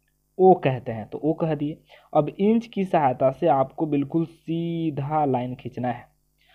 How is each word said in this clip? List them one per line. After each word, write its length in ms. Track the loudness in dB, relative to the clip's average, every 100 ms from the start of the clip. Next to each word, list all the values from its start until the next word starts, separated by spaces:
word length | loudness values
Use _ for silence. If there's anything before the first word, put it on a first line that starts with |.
| _ _ _ 4
ओ 140 | 6 8
कहते 360 | 4 -2 -6
हैं, 160 | -10 -10
तो 80 | -6
ओ 160 | -4
कह 200 | -2 -2 -2
दिए। 220 | -4 -8 _ -20 -2
अब 160 | 0 0
इंच 360 | 0 2 2 -2
की 180 | -6 0
सहायता 440 | 2 0 2 0
से 160 | 0 2
आपको 380 | 2 0 -2 -2
बिल्कुल 400 | -2 0 -2 -4
सीधा 1000 | -8 -8 -6 -4 -4 -4 -4 -4 -2 0
लाइन 300 | -2 -4 -8
खींचना 320 | -12 -6 -6
है। 180 | -6 -12 _ _ _ _